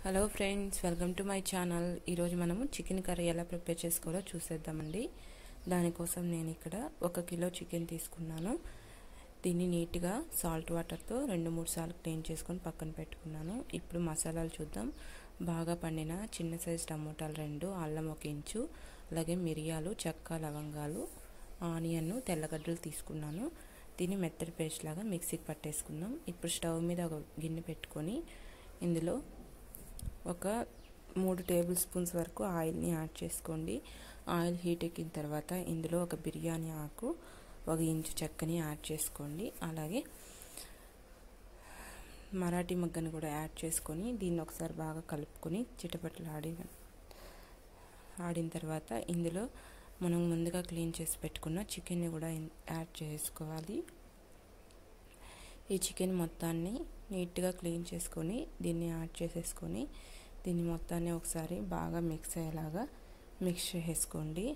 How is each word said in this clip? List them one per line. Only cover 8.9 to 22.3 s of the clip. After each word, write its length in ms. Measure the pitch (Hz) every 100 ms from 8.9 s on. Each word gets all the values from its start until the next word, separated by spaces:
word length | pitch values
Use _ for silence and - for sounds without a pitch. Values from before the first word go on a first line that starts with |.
| - - - - -
దీన్ని 240 | 180 175 180
నీట్గా 560 | 170 170 175 175 226 330 -
సాల్ట్ 340 | 170 160 165
వాటర్తో 540 | 170 170 170 - 233 285
రెండు 240 | 180 165
మూడు 200 | 165 165
సార్లు 240 | 170 165
క్లీన్ 300 | 175 170 160 160
చేసుకొని 280 | 160 - 175
పక్కన 320 | 170 160 156
పెట్టుకున్నాను. 760 | 160 156 - 160 156 160 226 -
ఇప్పుడు 260 | - - 175
మసాలాలు 500 | 170 156 160 165 165 -
చూద్దాం. 320 | 151 196 240 - - - - -
బాగా 340 | 175 165 165 170
పండిన 360 | 170 160 156 170 - -
చిన్న 220 | 170 170
సైజు 280 | 170 165 -
టమోటాలు 440 | 156 151 151 156
రెండు, 340 | 156 151 147 175
అల్లం 440 | 190 156 156 160
ఒక 140 | 156 151
ఇంచు, 360 | 147 - 214 285 - - - -
అలాగే 240 | 165 160 175
మిరియాలు, 600 | 170 156 156 160 160 226 165
చెక్క, 260 | 160 -
లవంగాలు, 720 | 165 156 147 151 151 147 180 339 - - - - -
ఆనియన్, 600 | 170 165 165 165 160 226
తెల్లగడ్డలు 540 | 247